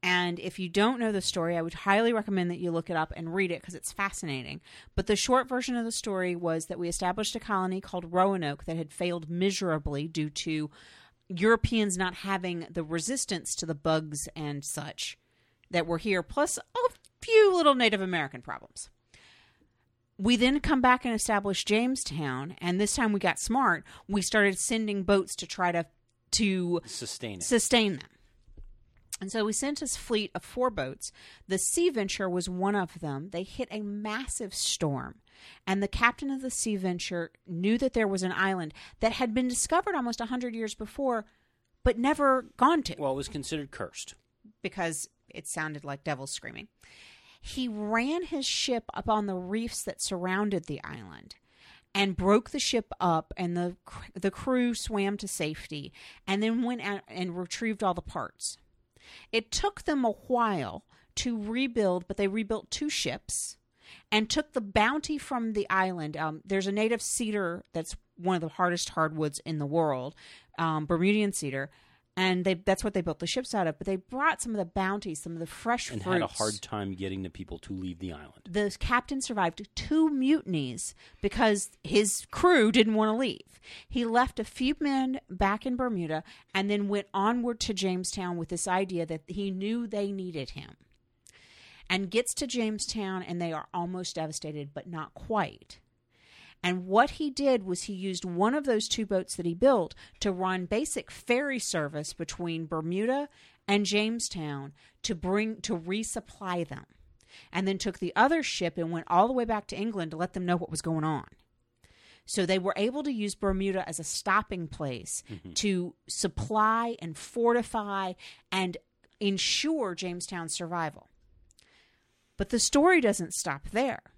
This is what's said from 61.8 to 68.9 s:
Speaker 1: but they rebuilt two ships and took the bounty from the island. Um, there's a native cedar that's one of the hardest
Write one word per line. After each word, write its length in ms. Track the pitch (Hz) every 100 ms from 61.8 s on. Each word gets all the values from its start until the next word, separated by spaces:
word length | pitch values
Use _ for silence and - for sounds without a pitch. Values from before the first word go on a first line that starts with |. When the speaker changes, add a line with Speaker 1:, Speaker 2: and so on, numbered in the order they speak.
| 202 180 180
Speaker 1:
but 80 | 190
they 120 | 196
rebuilt 420 | 208 208 220 -
two 180 | - 302
ships 720 | - - 123 - - - - _ _ - - _
and 200 | 214 214
took 240 | 285 302
the 80 | -
bounty 560 | 202 214 214 294 - 294
from 340 | - 254 226
the 160 | 208 202
island. 480 | 190 190 180 151 156
Um, 240 | 156 156 -
there's 200 | 196 190
a 60 |
native 300 | 202 220 233
cedar 640 | - - 226 208 185 170 -
that's 220 | 170 160 - _ -
one 200 | 175 180
of 40 |
the 80 | 160
hardest 420 | - 180 175 -